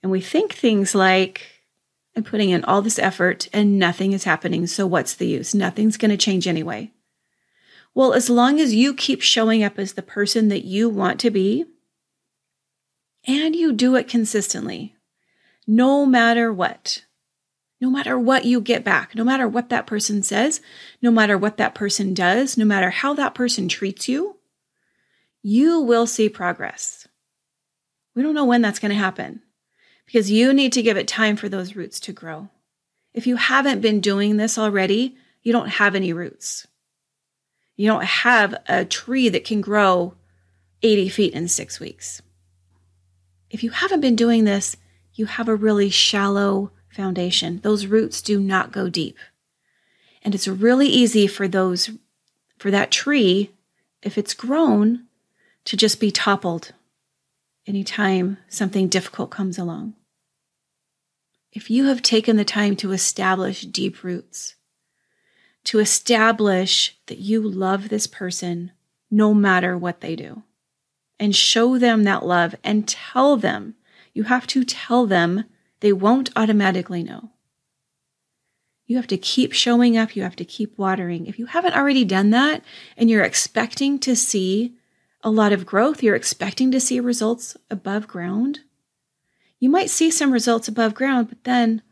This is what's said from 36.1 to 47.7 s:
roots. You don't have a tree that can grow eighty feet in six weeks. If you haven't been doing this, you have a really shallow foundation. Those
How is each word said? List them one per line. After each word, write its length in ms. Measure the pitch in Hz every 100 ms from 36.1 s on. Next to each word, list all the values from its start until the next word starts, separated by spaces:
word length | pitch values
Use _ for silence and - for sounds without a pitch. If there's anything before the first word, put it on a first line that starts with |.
roots. 560 | 165 175 - - - - _ _ _ _ _ _ _ _ _ _ -
You 100 | 208
don't 160 | 214
have 580 | 185 - 240 240 202 - -
a 160 | 185
tree 460 | - - - 262 240
that 160 | 180 -
can 160 | 214
grow 540 | 196 208 196 180 175 - _ _ _ _ _ _
eighty 240 | 226 208 190
feet 260 | - 196
in 140 | - 175
six 320 | - - -
weeks. 420 | - - - - _ _ _ _ _ _ _ _ _ _ _ _ _
If 140 | 220
you 60 | 226
haven't 320 | - 381 359
been 160 | 269 226
doing 260 | 233 233
this, 320 | 214 196 - - _ _ _
you 120 | - 220
have 220 | - 233
a 80 | 214
really 340 | 214 208 202
shallow 800 | - - 202 202 202 202 196 202 _ _
foundation. 720 | - 190 180 180 - 226 175
Those 220 | 214